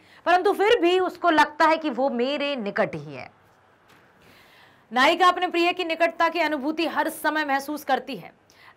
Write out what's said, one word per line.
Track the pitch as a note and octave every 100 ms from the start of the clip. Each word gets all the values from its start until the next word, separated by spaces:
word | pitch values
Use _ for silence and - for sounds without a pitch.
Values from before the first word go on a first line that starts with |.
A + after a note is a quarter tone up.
| _ - -
परंतु | F4+ F4+
फिर | F#4 G4 A#4+
भी | E4+ F#4
उसको | F#4 F4 F4
लगता | D#4 D4 - D#4+
है | D#4+
कि | D#4
वो | A3+ C4+
मेरे | A#3+ B3+ D4 C#4+ C#4
निकट | G3+ G3 G3
ही | D#3+ D3
है। | C3 - _ _ _ _ _ _ _ _ _ _ - _ _ - _ _
नायिका | A3+ C4+ E4+ F4+
अपने | F4 F4+
प्रिय | F4 E4+
की | F4+
निकटता | E4+ D#4+ E4+ E4+ E4+
की | E4
अनुभूति | D#4 D4+ C4 D#4+ D#4+
हर | B3+ D4+
समय | D#4 D#4 D4+
महसूस | D4 C4+ C#4 D4
करती | - B3+ B3 A3+
है। | D#3+ - _ _ -